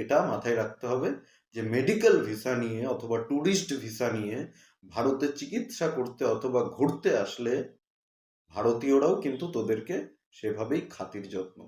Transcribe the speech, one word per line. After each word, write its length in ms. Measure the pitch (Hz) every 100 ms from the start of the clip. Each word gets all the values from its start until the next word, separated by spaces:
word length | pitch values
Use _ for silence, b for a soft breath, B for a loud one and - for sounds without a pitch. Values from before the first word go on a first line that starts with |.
এটা 140 | 113 147 156
মাথায় 260 | 107 117 117
রাখতে 280 | 110 - 120
হবে 220 | 127 170 285 b b b 113
যে 40 | 110
মেডিকেল 400 | 120 135 226 226 180 107
ভিসা 260 | 107 127 123
নিয়ে 240 | 117 113 117
অথবা 220 | 113 117 113 -
ট্যুরিস্ট 420 | 143 165 190 - 135
ভিসা 260 | 113 - 120
নিয়ে 240 | 113 104 120 165 b b b
ভারতে 420 | 95 110 135 135 143 -
চিকিৎসা 480 | - - - - 160 135
করতে 260 | 123 -
অথবা 360 | 123 110 131 123 - -
ঘুরতে 340 | - - 196 123
আসলে 340 | 98 - 117 131 - - _ _ _ _ _ _ _
ভারতীয়রাও 600 | 98 113 117 139 139 151 190
কিন্তু 200 | 147 131 170 120
তোদেরকে 400 | 104 110 - 180 - _ _ -
সেভাবেই 440 | 107 104 110 139 -
খাতির 300 | - 95 104 98
যত্ন 260 | 98 92 -